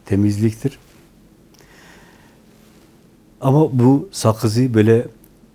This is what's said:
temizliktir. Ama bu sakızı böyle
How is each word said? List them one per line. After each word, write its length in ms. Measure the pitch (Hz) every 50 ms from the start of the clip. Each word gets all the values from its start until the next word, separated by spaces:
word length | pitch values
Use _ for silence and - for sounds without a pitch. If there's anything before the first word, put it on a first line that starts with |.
| _
temizliktir. 720 | - 101 101 104 104 101 101 110 110 107 - - 135 - - _ _ _ _ _ _ _ _ _ _ _ _ _ _ _ _ - _ - - - - - - - _ _ _ _ _ _ _ _ _ _ _ _ _ _ _ _ _ _ _ _ _ _ _ _ _ _ _
Ama 380 | - 135 131 151 156 - 135 123
bu 300 | 120 127 139 139 185 - -
sakızı 640 | - - 113 107 - - 110 104 120 131 131 110
böyle 320 | 110 104 113 113 117 120 120 - _ _ _ _ _ _ _ _